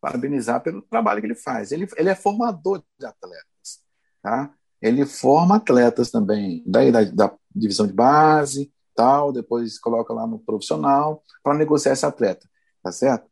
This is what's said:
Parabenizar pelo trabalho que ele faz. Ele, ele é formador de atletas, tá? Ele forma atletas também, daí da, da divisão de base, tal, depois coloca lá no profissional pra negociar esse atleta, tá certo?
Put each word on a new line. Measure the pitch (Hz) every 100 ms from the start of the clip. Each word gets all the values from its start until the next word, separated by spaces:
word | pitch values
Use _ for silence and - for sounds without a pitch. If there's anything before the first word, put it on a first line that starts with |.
Parabenizar | - 123 131 143 110 120
pelo | - 190
trabalho | - 226 214 208
que | 214
ele |
faz. | 233 - 110 104
Ele, | 151 190 -
ele | 170
é |
formador | 190 202 208 233 185 165 190 _ _
de |
atletas, | 120 - 90 85 - _ - - _ _ _ _
tá? | 101 120 143 _ _ _
Ele | 107 123
forma | 139 - 127 147 175 208
atletas | 220 123 120 - 123
também, | 117 98 107 98 85 -
daí | 104 135
da, | 117
da | 104 87 101 - _
divisão | - 107 95 107
de |
base, | 95 123 147 156 156 143 135 143 _ _
tal, | - 117 139 143
depois | 127 113 117 117 -
coloca | - 117 113
lá | 117 113
no | 113
profissional | - 110 - 156 143 139 151 156 _ _
pra | -
negociar | 147 151 151 139
esse | 135 151
atleta, | - 107 90 _ _ _ _
tá | 92
certo? | 87 131 117 _